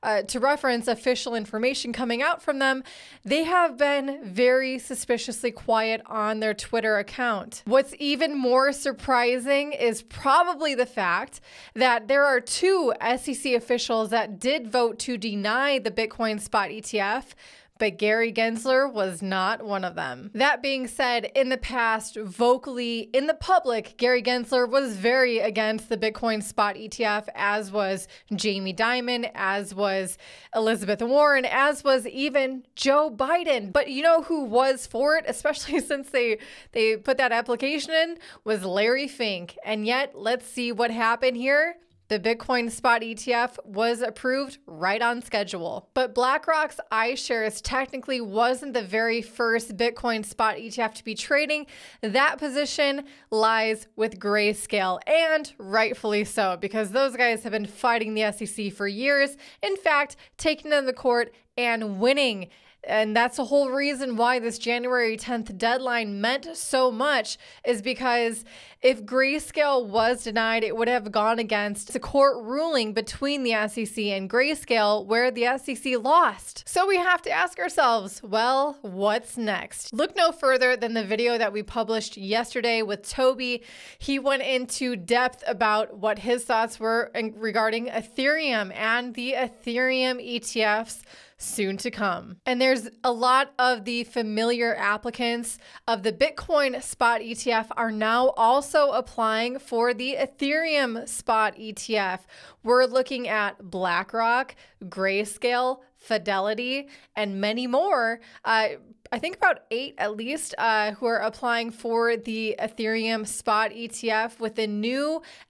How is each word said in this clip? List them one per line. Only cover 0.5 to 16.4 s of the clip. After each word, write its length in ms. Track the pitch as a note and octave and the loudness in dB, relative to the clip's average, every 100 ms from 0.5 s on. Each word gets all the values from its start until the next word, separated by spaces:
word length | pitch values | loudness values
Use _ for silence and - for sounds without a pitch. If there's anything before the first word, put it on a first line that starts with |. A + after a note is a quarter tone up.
| D4 C4+ A#3+ A3+ | 2 2 0 0
official 460 | A3+ B3+ B3 B3+ | -2 0 0 -2
information 580 | A#3 G#3 G#3+ B3 C4+ A#3+ | -6 -4 -2 -2 -2 -6
coming 300 | A#3 B3 A#3 | -4 -2 0
out 200 | D4 E4 | 0 -2
from 160 | - C#4 | -2 0
them, 240 | C4+ C4 - - - - | 2 0 -4 -18 -20 -14
they 200 | - C#4+ | -2 0
have 320 | D#4+ F4+ E4+ B3 | 2 4 4 2
been 440 | C#4+ C#4+ C4+ C#4+ | 2 2 -2 -6
very 540 | A3+ F#3 B3 B3+ C4 C4 | -8 2 4 4 2 -4
suspiciously 720 | - A#3+ - A#3 A#3+ A3+ B3 | -6 -8 -2 -2 -2 -4 -4
quiet 520 | A3+ - A3+ A3 A3 - | -4 0 2 2 -2 -4
on 340 | G#3+ G#3+ A3 | -4 -2 0
their 140 | G#3+ | -2
Twitter 440 | G#3 - A3+ A3 G#3 | -2 -2 -2 2 0
account. 640 | G#3 - B3 G#3 - - - | 0 -4 -2 -2 -6 -12 2
What's 280 | B3+ C#4 - | 2 2 -2
even 360 | C#4+ C#4+ D#4+ D4 | -2 0 0 0
more 360 | B3+ B3+ C4+ | 2 4 4
surprising 1000 | C#4 C#4 B3+ - B3+ A#3+ B3+ B3 C#4 C#4+ | 0 -4 -4 0 2 4 0 2 0 0
is 300 | D4 A#3+ A3+ | 0 0 0
probably 720 | - - C4+ D4 F4 E4+ D#4 | -8 -4 4 4 4 2 -2
the 120 | B3+ B3 | 0 -2
fact 540 | A3+ F#3 F3 B3+ - - - - | 0 0 0 -2 -14 -20 -20 -12
that 340 | A3 B3+ A#3+ G#3+ | 2 4 4 2
there 160 | C#4 | 4
are 160 | C#4+ C4 | 6 4
two 520 | B3 - F4+ F#4+ C4+ - | 0 0 4 4 2 0
S 280 | A3+ B3+ - | 0 -2 -2
E 60 | |
C 200 | B3+ C#4 | -6 0
officials 560 | A#3+ A#3 A#3+ - A3+ A3 | 0 0 -2 0 -2 0
that 300 | A#3 G#3+ F#3 | 0 -2 -4
did 320 | B3 D4 A3+ | -2 -2 0
vote 260 | B3 A#3 A3+ | 0 0 -2
to 180 | - A#3+ | -6 -6
deny 600 | A3 G3+ G3+ A#3 C#4 C4+ | -4 -4 -2 0 2 0
the 140 | G#3+ | -2
Bitcoin 480 | - A3 - A3+ G#3 | -4 -4 -2 -2 -2